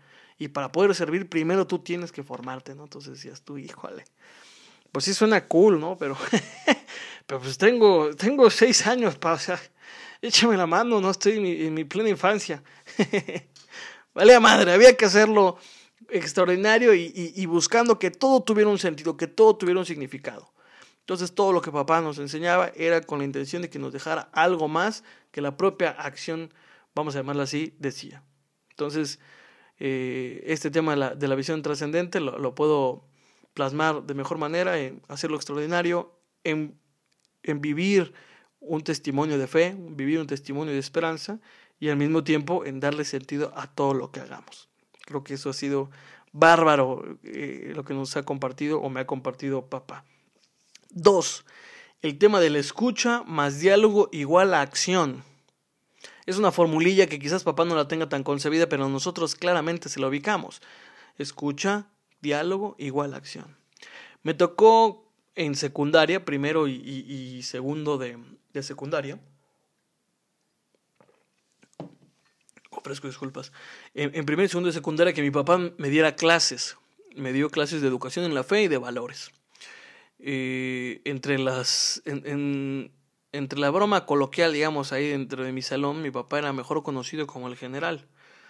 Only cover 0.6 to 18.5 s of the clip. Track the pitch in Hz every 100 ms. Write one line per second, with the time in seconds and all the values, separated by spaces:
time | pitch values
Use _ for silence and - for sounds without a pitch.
0.6 | 131 156 196 185 160 170 190 165 160 190
1.6 | 185 180 - 175 170 - 139 123 123 131
2.6 | 131 139 147 143 139 131 131 139 - 143
3.6 | - - - - - _ - - - -
4.6 | - _ _ - 147 196 220 208 - 165
5.6 | 214 175 156 185 147 135 - 208 - -
6.6 | - 269 - - - - - 135 127 127
7.6 | 196 247 214 180 151 151 202 277 240 -
8.6 | 247 233 208 247 220 143 170 165 - 180
9.6 | - _ - - - - 240 - 233 208
10.6 | 170 170 240 220 190 190 202 220 190 165
11.6 | 160 156 151 180 220 175 185 208 - 151
12.6 | - - - - 202 202 - - - _
13.6 | _ - - - _ - 202 247 220 214
14.6 | 190 180 247 247 214 190 214 214 190 175
15.6 | - - _ _ - 196 151 - 180 180
16.6 | 208 220 240 196 170 - 170 180 185 165
17.6 | 160 233 233 214 185 - 262 262 -